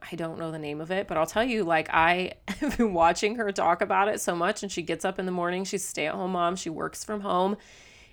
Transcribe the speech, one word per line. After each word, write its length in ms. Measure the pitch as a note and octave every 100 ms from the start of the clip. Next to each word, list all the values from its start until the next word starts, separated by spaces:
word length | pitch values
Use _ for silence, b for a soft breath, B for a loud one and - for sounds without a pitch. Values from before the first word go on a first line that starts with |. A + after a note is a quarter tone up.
| -
I 20 |
don't 240 | E3+ E3 D#3+
know 140 | E3
the 60 | D#3
name 220 | D3+ D3
of 120 | D#3+
it, 160 | F#3 G3+
but 80 | D#3+
I'll 100 | E3
tell 180 | G#3
you, 200 | B3+ A3
like, 240 | E3 D#3+ D#3
I 420 | E3 E3 F3 F#3 -
<laughs> 80 | - F#3+
have 180 | D4 -
been 160 | A3+
watching 400 | F3 E3 F3 G#3
her 160 | A#3+ G#3
talk 320 | F#3+ E3+ F3
about 260 | G3 F#3+ G3+
it 120 | -
so 160 | - F3
much, 260 | F3+ G#3+
and 80 | G3
she 120 | F3+
gets 220 | D#3 E3
up 140 | F#3+ F#3
in 80 | F#3
the 60 |
morning, 320 | F3+ F3 F3+
she's 200 | F#3+ G3
a 40 | -
stay-at-home 420 | - D3+ G3 F#3
mom, 240 | F3+ E3+
she 160 | F#3 E3+
works 320 | D3+ D#3+ -
from 200 | - G#3
home, 340 | G3+ F3+ F#3+ G#3 B B B B B